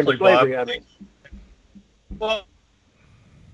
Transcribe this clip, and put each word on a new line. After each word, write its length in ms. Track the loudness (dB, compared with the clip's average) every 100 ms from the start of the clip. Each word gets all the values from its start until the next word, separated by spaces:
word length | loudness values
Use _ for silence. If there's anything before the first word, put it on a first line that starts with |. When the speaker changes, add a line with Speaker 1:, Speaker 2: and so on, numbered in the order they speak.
Speaker 1:
exactly, 140 | 4
Speaker 2:
into 100 | 2
slavery, 280 | 4 4 2 -2
Speaker 1:
Bob. 120 | -6
Speaker 2:
I 40 |
mean. 120 | -8 _ _ -20 _ -20 -20 -20 _ _ -20 _ _ -18 -10
Speaker 1:
Well, 280 | -6 -8 -10 _ _ _ _ _ _ _ _ _ _